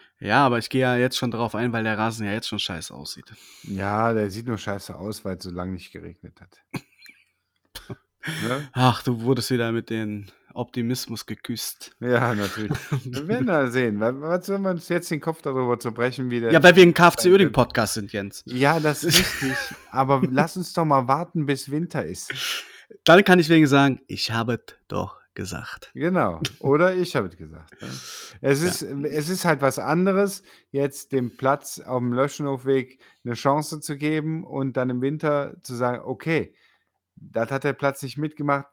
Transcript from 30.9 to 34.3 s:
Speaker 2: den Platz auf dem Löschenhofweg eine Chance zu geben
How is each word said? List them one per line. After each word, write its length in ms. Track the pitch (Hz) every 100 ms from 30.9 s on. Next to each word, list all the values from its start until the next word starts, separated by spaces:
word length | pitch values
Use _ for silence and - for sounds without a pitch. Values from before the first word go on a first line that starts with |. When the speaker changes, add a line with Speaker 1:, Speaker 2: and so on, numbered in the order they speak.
| - -
Speaker 2:
den 240 | 131 123 -
Platz 440 | 131 143 - -
auf 200 | - 123
dem 140 | 123
Löschenhofweg 840 | 123 143 - 143 131 131 135 127 _ _ _
eine 100 | 123
Chance 460 | 117 143 147 147 156
zu 180 | - 139
geben 460 | 151 156 156